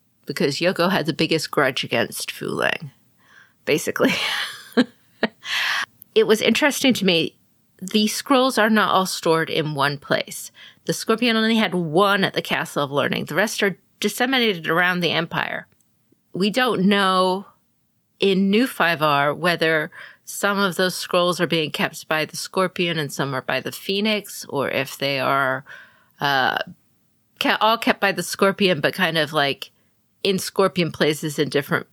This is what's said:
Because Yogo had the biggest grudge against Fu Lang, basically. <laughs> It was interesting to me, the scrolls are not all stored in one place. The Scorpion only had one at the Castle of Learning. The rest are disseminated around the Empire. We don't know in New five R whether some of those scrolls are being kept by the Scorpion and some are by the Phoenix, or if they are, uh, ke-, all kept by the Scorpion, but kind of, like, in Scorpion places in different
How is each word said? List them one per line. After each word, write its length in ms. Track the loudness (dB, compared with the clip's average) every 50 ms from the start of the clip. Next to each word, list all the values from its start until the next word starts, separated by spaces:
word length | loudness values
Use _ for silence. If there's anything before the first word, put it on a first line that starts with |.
| _ _ _ _ _
Because 340 | -8 -4 -2 0 0 0 0
Yogo 320 | 0 0 0 2 0 0
had 160 | 0 0 0
the 60 | -2 -2
biggest 380 | 0 0 0 0 0 -2 -2
grudge 340 | 0 0 2 2 0 -2 -4
against 460 | -2 0 0 0 -2 -4 -8 -10 -10
Fu 160 | -10 -8 -8
Lang, 440 | -6 -2 0 0 0 0 -2 -6 -12 -18 _ _ _ _ _ _ _ _ -20 -20 _ _ _ _
basically. 480 | -2 -2 0 -2 -4 -2 0 0 0 0
<laughs> 60 | -2 -4 -4 -4 -6 -6 -8 -10 -14 -18 -2 0 0 0 0 -4 _ _ _ _ _ -6 -6 -6 _ -10 -8 -6 -4 -4 -2 -4 -4 -6 -8 _ _ -20 -2 _
It 120 | 2 4
was 160 | 4 4 4 4
interesting 500 | 2 4 4 2 2 2 2 4 2 4
to 120 | 4 2
me, 300 | 2 2 2 0 -2 -4 _ _ _ _ _ _ _ _ _
the 260 | -8 -2 0 2 2
scrolls 520 | 0 0 -4 -2 2 2 4 4 2 2 2
are 120 | 2 4
not 240 | 4 4 4 4 4
all 120 | 2 2
stored 420 | 0 -2 -2 0 2 2 2 2 0
in 260 | -2 -2 -2 -2 0
one 240 | 0 0 0 0 -2
place. 540 | -2 -2 -2 -2 -2 -4 -12 -16 -16 -16 -20 -20 -20 -20 -20 _ _
The 80 | -6 -6
Scorpion 440 | -4 -2 -2 0 0 2 2 2
only 200 | 2 2 2 2
had 180 | 2 2 2 0
one 480 | -2 -2 0 2 4 4 4 4 2 2
at 120 | 0 0
the 80 | -2 -4
Castle 420 | -2 -2 -4 -4 -4 -2 -2 -2
of 60 | 0
Learning. 340 | 0 0 0 0 -2 -4 -4
The 100 | -2 -2
rest 280 | 0 0 0 0 -2 -2
are 160 | -2 -2 -4 _ _ _ _
disseminated 720 | -4 -4 -2 -2 -2 0 0 2 0 0 0 -2 -4 -2
around 320 | 0 2 2 2 2 0
the 100 | 0 0
Empire. 560 | 0 -2 -2 -2 -2 -4 -4 -4 -6 -8 -12 -16 _ _ _ _ _ _ _ _ _ _ _ _ -4
We 180 | -2 -2 0
don't 320 | 0 0 0 2 2 2 4
know 640 | 4 4 4 4 4 4 4 2 2 0 -2 -4 -10 _ _ _ _ _ _ _ _ _ _ _ _ _ 0
in 300 | 2 2 4 4 2 4
New 160 | 4 2 2
five 360 | 2 0 0 0 0 2 2 2
R 320 | 2 4 4 2 2 0
whether 560 | 0 0 0 0 2 2 2 2 2 0 -4 -8 -14 -20 -20 -20 _ _
some 340 | -16 -8 -4 -2 0 0 2
of 180 | 0 0 0
those 180 | 0 0 0 -2
scrolls 460 | -4 -6 -2 0 2 2 2 2 0
are 60 | 0
being 240 | 0 0 0 -2 -2
kept 360 | -4 -4 -4 -4 -6 -8 -6 -4
by 160 | -2 -2 -2
the 120 | -4 -6
Scorpion 640 | -10 -12 -6 -2 -2 -2 -2 -2 -2 -4 -2 -2 -4
and 140 | -4 -4 -4
some 220 | -4 -4 -4 -4
are 80 | -4 -4
by 180 | -2 -4 -4
the 120 | -4 -6 -10
Phoenix, 720 | -10 -6 -6 -4 -2 -2 -2 -2 -4 -6 -8 -14 -16 -12 -8
or 220 | -4 -4 -2 -2
if 280 | -2 -2 -4 -4 -6 -6
they 200 | -4 -4 -2 -2
are, 460 | 0 0 2 2 2 0 -2 -4 -8 -12 -20 -20 -20 -20 _ _ _ _ _ -4
uh, 380 | -2 0 0 2 2 0 0 -2 -4 -8 -12 -18 _ _ _ _ _ _ _ _ _ _ _ -4
ke-, 200 | -2 -2 0 2
all 180 | 2 2 0 2
kept 220 | 0 0 0 0
by 120 | 0 -2 -2
the 100 | -2 -6
Scorpion, 580 | -8 -2 0 0 0 2 2 2 2 2 2
but 140 | 0 -2 0
kind 240 | 0 -2 0 0 0
of, 140 | -2 0 0
like, 380 | 0 0 0 0 -4 -8 -16 _ _ _ _ _ _ _ _ _ _ -2
in 160 | 0 0 -2
Scorpion 540 | -4 -4 0 0 0 2 2 0 -2 -2 -2
places 460 | 0 0 0 0 0 -4 -6 -4 -2
in 100 | -2 -2
different 380 | -2 -2 -2 -2 -2 -4 -4 -6